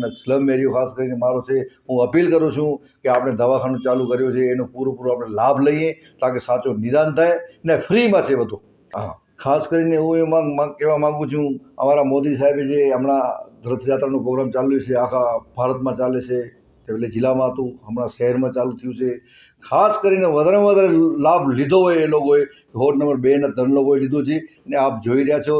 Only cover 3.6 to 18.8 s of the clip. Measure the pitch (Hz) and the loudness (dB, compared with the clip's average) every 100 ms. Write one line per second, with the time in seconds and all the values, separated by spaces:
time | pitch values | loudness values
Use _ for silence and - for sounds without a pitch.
3.6 | 131 131 127 127 127 123 131 123 127 127 | -2 -4 -2 -2 0 0 0 0 0 0
4.6 | 120 127 131 127 123 117 113 107 123 139 | -4 -6 -6 -4 -4 -4 -4 0 0 2
5.6 | 143 151 160 156 - - 127 123 - 123 | 2 2 -2 -4 -14 -4 -4 -2 -2 -2
6.6 | 131 107 113 139 156 151 170 170 - - | -2 -4 0 0 0 2 2 0 -4 -10
7.6 | 160 147 - 214 240 190 139 131 110 101 | -2 -2 2 2 4 2 2 0 -2 -6
8.6 | _ _ _ 98 104 - _ _ 135 151 | _ _ _ -10 -10 -12 _ _ -2 -2
9.6 | 151 165 165 160 160 165 160 160 151 143 | 0 0 2 0 2 0 2 2 0 -2
10.6 | 147 147 151 151 151 151 147 151 143 127 | -4 -2 0 2 0 -2 -4 -4 -4 -6
11.6 | - - 135 147 139 139 139 131 143 143 | -12 -4 2 2 2 0 0 0 2 2
12.6 | 135 147 143 127 135 135 127 - - - | 0 2 2 2 0 0 0 -4 -12 -14
13.6 | 117 123 127 135 135 135 117 127 131 127 | -8 -6 -2 -2 0 -2 -2 -2 -2 -2
14.6 | 135 135 131 123 123 127 120 113 - - | 0 0 0 -2 0 0 0 -2 -6 -4
15.6 | 127 131 131 117 127 127 127 123 120 - | -4 -2 -4 -2 -2 -4 -4 -6 -6 -12
16.6 | _ _ - 110 117 107 127 131 127 127 | _ _ -10 -6 -4 -2 0 0 0 -2
17.6 | 127 127 104 117 120 - 123 123 127 123 | -8 -8 -10 -6 -6 -2 0 0 0 -2
18.6 | 127 117 | -4 -4